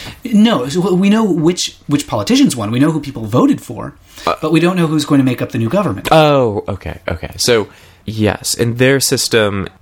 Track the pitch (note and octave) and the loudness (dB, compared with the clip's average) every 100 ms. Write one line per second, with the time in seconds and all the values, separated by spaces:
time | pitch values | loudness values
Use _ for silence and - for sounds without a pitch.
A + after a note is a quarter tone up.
0 | - - A#3 G#3+ A3 F3+ B2+ D#3+ F3+ F3+ | -16 -14 -2 4 4 2 -2 -2 0 2
1 | G3 G#3+ A3 E3 D#3+ F3+ - - - C#3+ | 2 2 2 2 0 0 -6 -10 -4 -4
2 | - A#2 G2+ C4 C#4+ B2 G#2 A#2+ D3 D#3 | -2 -6 0 2 2 2 -4 0 2 0
3 | C3+ B2 A2 A#2+ - - - A2+ - - | -6 -10 -2 0 2 0 -4 -12 -12 -14
4 | _ - - - D#3 D#3+ E3+ F#3 E3 D#3 | _ -8 -4 -4 0 2 2 2 0 0
5 | D3 C#3+ C3 B2 - B2+ A2+ - F#3 G2 | 2 2 2 0 -4 -2 -2 0 -2 -4
6 | - D#3+ D3+ C#3+ A#2+ G2+ - G2+ - D#2 | 2 4 4 4 2 -2 -6 -8 -8 -10
7 | - F2+ - - - A#2 G2 - - - | -8 -8 -8 -4 0 2 0 -10 -20 -16
8 | - A2 G#2 - - - A#2 A#2 B2+ C3+ | -12 -2 0 0 -6 -2 -2 2 2 2
9 | - C3 - A#2 G#2+ G2 F#2 - | 0 -2 0 0 0 -2 -8 -10